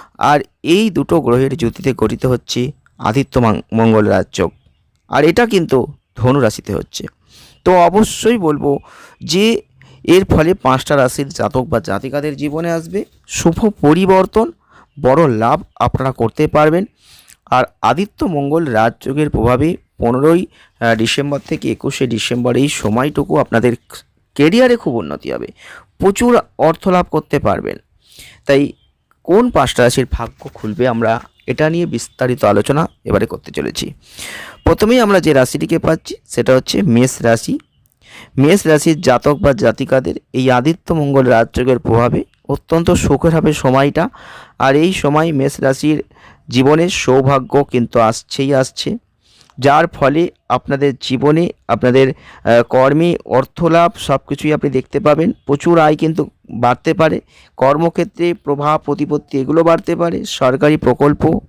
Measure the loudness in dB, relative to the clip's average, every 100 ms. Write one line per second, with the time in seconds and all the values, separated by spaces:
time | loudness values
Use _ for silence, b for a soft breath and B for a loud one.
0 | B -4 0 0 -2 _ 0 0 2 -2
1 | -2 0 2 0 0 -2 -4 -4 -4 -2
2 | -2 -2 -2 -2 -4 -6 -6 -8 _ -6
3 | -2 -2 -2 0 2 0 -2 0 2 4
4 | 2 0 -2 -4 -4 -6 _ _ _ _
5 | -4 0 2 2 2 0 0 0 -2 -10
6 | _ -2 0 2 0 -2 -6 -8 -8 -14
7 | -16 -18 b b b b 2 4 4 2
8 | 0 0 -2 0 0 -2 -2 -4 B B
9 | B B -4 0 2 0 -6 _ b b
10 | 2 2 4 2 2 0 0 0 0 0
11 | 0 -2 -8 -6 -4 -4 -2 -4 -4 -6
12 | -6 -8 -8 -6 -8 -6 -6 -6 -6 -10
13 | -10 _ -14 -2 -2 0 -2 2 2 4
14 | 4 2 2 0 -2 -6 b b b -4
15 | 0 2 2 2 0 -2 -4 -4 -4 -2
16 | -6 -4 -4 -2 0 2 2 2 -2 b
17 | b b b b _ -2 -2 _ -2 -2
18 | -4 -6 -4 -4 -2 -2 0 0 0 -2
19 | -6 -4 -4 -2 0 0 -2 -4 _ -4
20 | -2 2 2 2 0 b b _ -2 0
21 | 0 -2 -4 -6 -6 -6 -6 -6 -6 -4
22 | -4 -4 -4 -2 0 0 -2 -2 -2 -2
23 | -2 -4 -2 -2 0 0 0 -2 _ -20
24 | -20 _ _ 0 2 4 4 2 -2 -4
25 | -6 -8 -8 -10 -10 B B B B -2
26 | -2 2 2 2 0 0 0 0 0 0
27 | 0 -4 -4 -2 -2 -2 -6 -10 _ _
28 | B B B B 0 0 0 -6 _ _
29 | _ _ 0 2 4 0 0 2 2 2
30 | -2 -4 -8 -14 -20 -10 -8 -2 -2 0
31 | -2 -2 -6 _ -8 -2 -2 -2 -4 -6
32 | -10 -6 -4 0 2 2 0 -2 -4 _
33 | -4 -2 -2 -8 -12 -8 -8 -8 -10 -12
34 | B B B B B B -2 2 2 2
35 | 4 2 4 2 2 -2 -4 -2 -2 -4
36 | -6 -18 _ -4 2 0 0 -2 2 2
37 | 2 0 0 0 -2 -8 -10 _ _ _
38 | B B B 0 2 2 2 2 2 0
39 | 2 2 0 0 0 2 0 0 -2 -2
40 | -2 -6 -8 -2 0 2 0 -2 -4 -4
41 | 0 2 2 2 0 -2 -2 -2 0 0
42 | 0 -2 -6 _ -10 -10 -2 -2 0 0
43 | 0 0 2 2 0 0 0 2 2 0
44 | -4 B B B B -2 0 2 2 0
45 | 0 0 0 -2 -4 -2 -2 0 -2 -2
46 | -6 b b b -4 2 4 4 2 -2
47 | 2 2 2 0 0 0 0 -2 0 2
48 | 2 0 -6 -6 0 0 -2 -6 -8 -8
49 | -12 _ b b b -2 2 4 2 0
50 | 0 2 -2 -6 -6 -4 -4 -2 -2 -2
51 | -6 0 2 2 0 -6 -4 0 2 4
52 | 2 0 -14 -6 2 2 4 2 2 2
53 | 0 -2 -2 -2 -2 -2 0 2 2 -2
54 | -4 -4 -4 -6 -2 -2 -2 -4 -4 -2
55 | 0 2 0 -4 -4 -2 2 4 2 2
56 | -2 -2 -6 -12 -16 -2 -2 0 -2 0
57 | 0 -2 -8 b b -2 0 2 0 -2
58 | -6 -4 -4 -4 -6 -4 0 -2 -2 -4
59 | -4 -4 -4 -6 0 2 2 0 -2 -4
60 | -4 -4 -8 -2 -2 2 2 2 0 2
61 | 2 2 0 -2